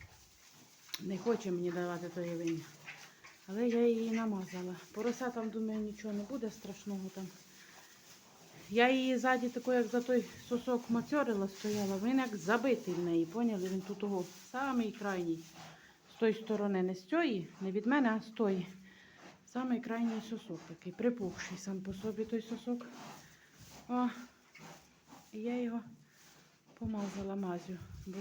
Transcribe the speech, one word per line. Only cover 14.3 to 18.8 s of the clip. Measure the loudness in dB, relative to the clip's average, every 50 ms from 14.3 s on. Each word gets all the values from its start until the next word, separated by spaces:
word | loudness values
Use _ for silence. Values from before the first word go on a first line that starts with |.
| -8 -18 -16 -8
самий | -4 -2 0 2 2 2 2 0
крайній, | -2 -2 -2 -2 0 0 0 0 -2 -2 -4 -14 -18 -18 -18 -18 -18 -20 -20 -20 -20 -20 _ -18 -2
з | 2
тої | 4 4 4
сторони, | 2 0 -2 0 2 2 2 4 4
не | 2 2 0
з | -2 -4
цієї, | 0 2 4 4 4 2 0 -2 -4 -8 -4
не | -4 0
від | 0 2 2
мене, | 4 4 6 6 6 4 2
а |
з | -2
тої. | -4 0 2 4 4 4 2 0 -4 -8 -16